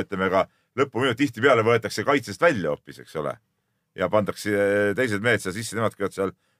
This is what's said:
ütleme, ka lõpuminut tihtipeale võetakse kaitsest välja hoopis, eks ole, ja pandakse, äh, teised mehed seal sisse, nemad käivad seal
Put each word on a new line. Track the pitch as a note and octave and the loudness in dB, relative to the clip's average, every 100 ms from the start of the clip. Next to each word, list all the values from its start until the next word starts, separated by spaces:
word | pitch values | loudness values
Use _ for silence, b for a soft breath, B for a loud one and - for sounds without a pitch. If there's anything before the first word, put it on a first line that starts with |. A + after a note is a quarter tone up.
ütleme, | - F#2+ F#2+ | -2 -2 2
ka | F#2+ F2 _ _ - | 2 0 _ _ -4
lõpuminut | C#3 A2+ C3+ A#2 | -2 0 0 0
tihtipeale | C#3+ A2 C3+ A#2 | -2 2 4 4
võetakse | A2 A#2 G2+ - | 4 2 0 -4
kaitsest | G#2+ C#3+ A#2 F#2+ | 0 0 -2 0
välja | E3+ A#2+ D#2+ | 2 2 -2
hoopis, | D2 - C2+ | -4 -8 -20
eks | B1 D#2 | -12 -8
ole, | C#2+ B1 _ _ _ _ _ - | -6 -8 _ _ _ _ _ -4
ja | F#2 | 0
pandakse, | G#2+ G2 - G#2+ | 2 0 -4 -2
äh, | G2+ G2+ G2+ G#2 | 0 2 2 2
teised | G2+ B2+ G2+ | 0 -2 0
mehed | A#2+ G#2+ | 0 0
seal | F#2+ F#2+ | -2 -8
sisse, | A2+ | -8
nemad | G#2 G#2+ - | -4 -4 -4
käivad | F#2+ | -6
seal | - F#2+ - _ | -4 -6 -6 _